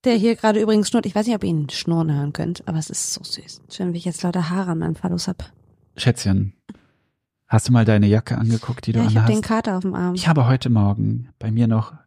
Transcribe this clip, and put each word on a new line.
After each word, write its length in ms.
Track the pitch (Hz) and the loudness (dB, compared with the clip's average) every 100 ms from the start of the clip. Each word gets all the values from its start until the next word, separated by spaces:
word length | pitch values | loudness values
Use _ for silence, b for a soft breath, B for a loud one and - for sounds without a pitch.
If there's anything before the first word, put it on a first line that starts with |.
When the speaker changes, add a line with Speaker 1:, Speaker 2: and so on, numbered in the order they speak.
Speaker 1:
Der 100 | 262 233 | 2 2
hier 180 | 220 | 2
gerade 240 | 233 226 214 | 2 2 2
übrigens 280 | 214 214 196 | 2 2 2
schnurrt. 180 | 240 208 | 0 0
Ich 80 | |
weiß 120 | 208 220 | -2 -2
nicht, 100 | 220 | -2
ob 80 | |
ihr 60 | 196 | -2
ihn 180 | 160 147 | -2 -4
schnurren 420 | - - 165 160 | -6 -2 0 0
hören 200 | 143 143 | 0 -2
könnt, 340 | - - 175 - | -4 -6 -6 -6
aber 120 | 160 | -6
es 100 | 156 | -6
ist 220 | - - | -8 -8
so 100 | - | -8
süß. 400 | - - - - _ | -10 -12 -14 -20 _
Schön, 220 | - 185 | -6 -6
wie 60 | 170 | -4
ich 60 | |
jetzt 180 | 180 170 | -6 -4
lauter 260 | 180 180 160 | -4 -2 -2
Haare 220 | 185 185 | -4 -2
an 60 | 165 | -2
meinem 180 | 165 160 | -2 -4
Phallus 320 | 185 175 - | -4 -4 -4
hab. 240 | 185 - _ _ _ _ - | -8 -10 _ _ _ _ -4
Speaker 2:
Schätzchen, 580 | - 117 101 98 101 - _ - b b b _ _ _ _ | 0 0 0 0 0 -6 _ -20 b b b _ _ _ _
hast 220 | 113 - | 0 4
du 40 | |
mal 120 | 123 | 4
deine 220 | 110 107 104 | 4 4 4
Jacke 320 | 107 - 120 | 4 0 -2
angeguckt, 480 | 113 113 - 120 - | 0 -2 -4 -8 -2
die 60 | |
du 80 | 113 | 0
Speaker 1:
Ja, 60 | 233 | 2
ich 100 | 110 | 4
hab 80 | |
Speaker 2:
anhast? 100 | 113 | 4
Speaker 1:
den 80 | 214 | 2
Kater 340 | 214 226 226 185 | 0 -2 0 -2
auf 60 | |
dem 120 | 185 | -2
Arm. 200 | 180 180 | -2 -2
Speaker 2:
Ich 120 | 180 170 | -2 2
habe 180 | 156 123 | 4 4
heute 220 | 131 127 | 2 2
Morgen 580 | 113 101 104 104 113 123 _ | 2 2 2 0 -2 -6 _
bei 120 | 110 | -4
mir 180 | 110 117 | 0 2
noch 240 | 110 110 156 | 2 -2 -10